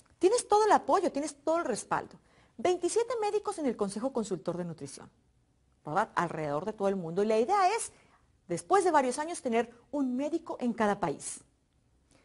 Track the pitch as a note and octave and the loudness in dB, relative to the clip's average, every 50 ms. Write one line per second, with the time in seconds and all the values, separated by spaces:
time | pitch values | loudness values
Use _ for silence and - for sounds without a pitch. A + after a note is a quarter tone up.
0 | _ _ _ _ - F#4 A4+ B4 - - G#4 G#4 A4 G#4+ F4+ C#4 - - C#4 F#4+ | _ _ _ _ 2 2 2 2 2 2 4 4 6 6 6 4 4 2 2 2
1 | F4 - - C#4 D4 D#4 - - _ - D#4+ E4+ E4+ D4 A3 - - - - D#3 | 2 0 -2 -2 -4 -6 -8 -6 _ 0 0 0 0 -2 -4 -6 -4 -4 -4 -4
2 | - - - - _ _ _ _ _ _ _ - A3+ F4 F4+ F4+ F4 F4 - G#4+ | -4 -6 -14 -20 _ _ _ _ _ _ _ -2 0 0 0 0 0 0 0 0
3 | A#4 A#4 B4+ A#4 G#4 G#4 G4+ G#4+ G#4 - - - D#4 C4 A3 - G#3 G3 - A3 | 0 0 -2 -2 -2 -2 -2 -2 -4 -4 -6 -2 -2 -2 -2 -2 -4 -4 -4 -4
4 | G#3 C4+ C4+ B3 A3 - F#3+ E3 - - E3+ E3+ F3+ F3 D#3+ - D3 C#3 - - | -4 -2 -2 -4 -4 -4 -6 -6 -4 -6 -6 -4 -6 -8 -10 -10 -12 -14 -14 -16
5 | - - _ _ _ _ _ _ _ _ _ _ _ _ _ _ _ D3+ D3+ F#3 | -20 -20 _ _ _ _ _ _ _ _ _ _ _ _ _ _ _ -2 0 0
6 | A3 G#3+ - - E3+ E3 G#3+ F#3+ D#3 D3 C#3+ D3+ E3+ G#3+ G#3+ - G3 G3 G3 G3 | 0 0 0 -2 -2 -2 -2 -4 -4 -2 -2 -2 -4 -6 -4 -2 0 0 0 0
7 | F3 D#3+ E3+ F#3 G#3 G#3+ A3 A3 A#3 - G4 G#4 F#4+ F4+ G#4 A#4 - - - - | -4 -4 -2 0 0 2 2 2 2 2 2 4 4 2 2 0 -4 -6 -10 -18
8 | _ _ _ _ _ _ _ _ _ - F3 E3 - - F4+ G4+ F4 F#4 D#4 D4+ | _ _ _ _ _ _ _ _ _ -6 -6 -6 0 2 4 4 4 6 4 4
9 | C4+ B3+ B3 C#4+ D4+ D#4+ F4 - - B3+ A3+ A3+ A#3+ A#3 - - _ _ - D4 | 4 2 0 -4 -4 -6 -8 -6 -4 0 0 0 0 0 -6 -16 _ _ -4 -2
10 | C#4 B3+ B3 B3 C#4+ D4 D4+ E4 D#4+ - E4 - - A#3+ A3 - A3 G#3 G3+ G3+ | -2 0 0 -2 -2 -2 -4 -4 -4 -6 -8 -4 -2 -2 0 2 2 2 2 0
11 | F3 E3+ - - - - - - - _ _ _ _ _ _ _ _ _ _ _ | -2 -4 -4 -6 -8 -12 -14 -14 -16 _ _ _ _ _ _ _ _ _ _ _
12 | _ _ _ _ _ | _ _ _ _ _